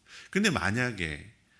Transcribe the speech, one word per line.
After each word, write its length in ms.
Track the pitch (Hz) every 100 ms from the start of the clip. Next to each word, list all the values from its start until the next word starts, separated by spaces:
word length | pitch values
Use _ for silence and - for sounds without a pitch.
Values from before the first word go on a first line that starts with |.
| - - -
근데 200 | 185 214
만약에 840 | 131 87 113 123 104 82 73 - - _ _